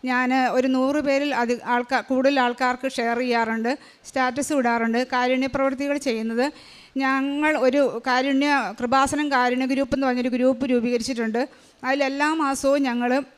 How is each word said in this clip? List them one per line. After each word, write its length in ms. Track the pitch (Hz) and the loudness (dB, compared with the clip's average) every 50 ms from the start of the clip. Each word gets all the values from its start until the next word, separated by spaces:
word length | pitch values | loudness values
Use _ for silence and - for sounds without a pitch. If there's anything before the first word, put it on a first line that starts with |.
| - | -2
ഞാൻ 420 | 254 247 247 254 247 254 262 254 240 | -2 0 0 2 2 2 2 2 2
ഒരു 160 | - 254 254 | 2 2 2
നൂറ് 280 | 262 262 254 262 269 285 | 2 2 2 2 2 0
പേരിൽ 400 | 302 262 285 277 277 285 294 269 | 0 2 2 0 2 0 0 0
അധി-, 260 | 233 240 233 240 226 - | -2 0 0 -2 -4 -2
ആൾക്കാ-, 380 | - 247 240 240 240 269 240 | -2 -2 -2 0 0 -2 -2
കൂടുതൽ 380 | 208 - 269 254 254 277 285 269 | 0 0 0 2 2 2 4 4
ആൾക്കാർക്ക് 520 | 247 240 240 - 262 247 254 247 - 262 | 2 0 0 0 -2 -2 -2 -2 -4 -6
ഷെയർ 260 | 262 - 233 233 233 | -4 -2 -2 -2 -2
ചെയ്യാറുണ്ട്, 600 | 233 254 247 240 233 226 220 226 226 220 240 277 - - - - _ _ | -2 0 0 0 0 0 0 -2 -2 -2 -2 -4 -4 -8 -20 -20 _ _
സ്റ്റാറ്റസ് 480 | - - 269 254 254 240 277 277 - 311 | -8 -4 -2 -2 0 -2 -4 -2 0 0
ഇടാറുണ്ട്. 540 | 277 240 240 233 233 226 226 226 240 254 254 262 | 0 2 2 0 0 0 0 0 -2 -2 -2 -2
കാരുണ്യ 340 | 247 247 247 254 254 262 | -2 0 0 0 0 -2
പ്രവൃത്തികൾ 500 | 262 254 269 269 269 262 254 285 285 285 | -2 0 0 0 0 -2 -2 -4 -4 -4
ചെയ്യുന്നത് 560 | 285 277 277 226 220 220 226 226 233 262 294 294 - - - - - - - _ | -2 -2 -2 -2 -2 -4 -2 0 0 -2 -2 -4 -10 -20 -20 -20 -20 -20 -10 _
ഞങ്ങൾ 600 | 269 269 269 269 269 269 285 277 294 302 311 311 | -2 0 0 0 0 -2 -2 -2 0 0 0 2
ഒരു 440 | 277 262 262 240 285 277 240 - 233 - | 2 2 2 4 4 2 2 0 -4 -2
കാരുണ്യ, 680 | 262 247 254 262 277 277 269 285 294 285 269 233 180 208 - | 0 0 0 2 2 2 2 2 2 0 0 -2 -4 -6 -6
കൃപാസനം 520 | 240 240 254 269 277 277 302 294 302 294 | -2 2 2 2 2 2 0 -2 -2 0
കാരുണ്യ 340 | 277 247 247 247 247 254 262 | 0 2 2 2 0 0 -2
ഗ്രൂപ്പ് 300 | 254 269 262 277 - 285 | -2 0 -2 0 -2 -2
എന്ന് 120 | 269 277 | -2 0
പറഞ്ഞൊരു 220 | 262 247 247 247 254 | 0 0 0 -2 -2
ഗ്രൂപ്പ് 360 | 233 240 247 262 269 233 269 | 0 2 2 2 2 2 0
രൂപീകരിച്ചിട്ടുണ്ട്. 840 | 240 254 240 226 240 247 233 226 - 254 226 233 220 214 233 269 - - - - - _ _ - | 0 0 2 2 0 -2 -2 -2 -4 -4 -4 -4 -2 -2 -2 -4 -4 -8 -20 -20 -20 _ _ -4
അതിലെല്ലാ 500 | 254 269 285 277 269 269 277 294 302 320 | -2 0 0 0 -2 0 0 0 0 0
മാസവും 500 | 320 302 269 269 262 - 269 277 294 277 | 0 0 -2 -2 0 2 2 2 2 0
ഞങ്ങൾ 400 | 262 240 240 240 247 254 277 277 - - | -2 -2 -2 0 0 0 0 -2 -6 -18